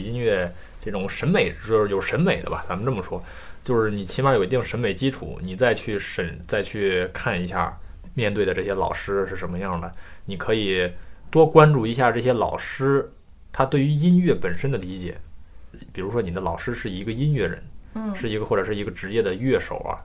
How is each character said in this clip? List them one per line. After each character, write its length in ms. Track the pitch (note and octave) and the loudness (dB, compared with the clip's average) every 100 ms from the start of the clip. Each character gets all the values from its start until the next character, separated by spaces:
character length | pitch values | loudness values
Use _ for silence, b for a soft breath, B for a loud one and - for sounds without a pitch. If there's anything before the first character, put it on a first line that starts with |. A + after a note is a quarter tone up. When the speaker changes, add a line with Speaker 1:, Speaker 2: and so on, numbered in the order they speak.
Speaker 1:
音 160 | G2 A#2+ | -4 0
乐 340 | A#2 F#2+ F2 b b b | 2 2 0 b b b
这 60 | - | -6
种 180 | G2+ G2 | -4 -4
审 220 | - C3+ | -2 2
美， 240 | G3 F2+ - G#2+ | 2 2 -2 0
就 140 | A2 | 2
是 60 | G2+ | 4
有 140 | G2 | 2
审 180 | - - | 0 2
美 220 | F3+ F#2+ | 2 2
的 80 | F#2 | -2
吧， 160 | E2 - | -6 -4
咱 80 | F#2 | -2
们 80 | |
这 80 | B2 | -2
么 120 | A2 | -2
说， 180 | - F2 B B B B | -4 -8 B B B B
就 180 | - A#2 | 0 2
是 100 | G#2+ | 2
你 120 | G#2 | 0
起 200 | F#2 - | -4 0
码 100 | C#3 | 4
有 100 | A#2+ | 4
一 40 | - | 4
定 140 | B2+ | 0
审 140 | D#3 C3 | 0 -2
美 140 | A2+ | -2
基 200 | F2+ C3+ | 0 -2
础， 260 | C3 - - | -2 -10 -8
你 120 | F2+ F#2 | -8 2
再 160 | B2 G#2 | 2 2
去 240 | - G2+ | 0 -4
审-， 380 | - - E2+ D2 - | -4 -4 -6 -6 -2
再 160 | G#2+ | -2
去 440 | F#2+ G#2+ G2 F2+ F2+ | -2 0 2 2 0
看 260 | - B2 F#2 | -2 -2 -2
一 80 | F2+ | -2
下 240 | F2+ E2 - b b b - | -2 -2 -4 b b b -2
面 180 | G#2+ | 0
对 100 | G#2 | 2
的 120 | F#2+ F#2 | 2 2
这 80 | |
些 100 | G2 | 0
老 180 | F#2+ F2 | 0 0
师 340 | F2 - G2 F#2 | -2 -2 -2 0
是 80 | F#2+ | -4
什 120 | F2 | -4
么 120 | F2+ | -4
样 200 | G2 F2 | -2 -4
的， 100 | F2 - b b - | -6 -10 b b -10
你 100 | F#2 | -6
可 160 | - | 0
以 400 | A2+ G2+ F#2 F2+ b b b - | 0 2 0 0 b b b 2
多 160 | D#3+ D#3 | 6 8
关 260 | D#3+ D3+ | 10 10
注 140 | C#3 A2 | 8 2
一 80 | |
下 180 | A#2 B2 | 4 4
这 80 | A#2 | 4
些 140 | B2 | 2
老 240 | A#2 E2+ E2 | 2 2 -2
师， 500 | - - C3+ C#3 - - - - - | -8 -2 2 4 2 -10 -20 -20 -14
他 100 | - | -2
对 180 | C3+ C#3+ | 2 2
于 60 | C#3+ | 2
音 320 | D3 F3 F3+ | 4 6 6
乐 140 | E3+ | 6
本 240 | - F#2 E2+ | 2 2 2
身 140 | C#3 | 0
的 80 | A#2 | -2
理 200 | F2+ F#2 | -4 -8
解。 160 | F2+ - - - - - - - - | -8 -8 -12 -14 -16 -16 -16 -18 -14
比 80 | - | -8
如 100 | F#2+ | -4
说 80 | A#2 | -2
你 120 | F#2 | -2
的 100 | F#2 | -2
老 160 | F2+ E2+ | -4 -4
师 160 | - | -6
是 160 | A#2+ A2+ | -6 -6
一 140 | F#2 | -6
个 80 | G#2 | -6
音 220 | A2+ D3 C#3 | -2 0 2
乐 100 | F2 | 0
人， 180 | - - - - | -2 -10 -14 -12
Speaker 2:
嗯。 220 | A3 G#3+ F#3+ | -8 -6 -4
Speaker 1:
是 120 | A#2 | -4
一 100 | G#2 | -4
个， 60 | |
或 140 | G#2 G#2+ | 0 0
者 80 | F#2+ | 0
是 100 | G#2 | -2
一 80 | |
个 60 | G#2 | -4
职 220 | F2 F#2+ | -6 -4
业 100 | A2 | 0
的 140 | G2+ F#2+ | 0 0
乐 240 | C3 G#2+ | 2 2
手 180 | - F#2 - | 0 -8 -6
啊， 60 | - | -8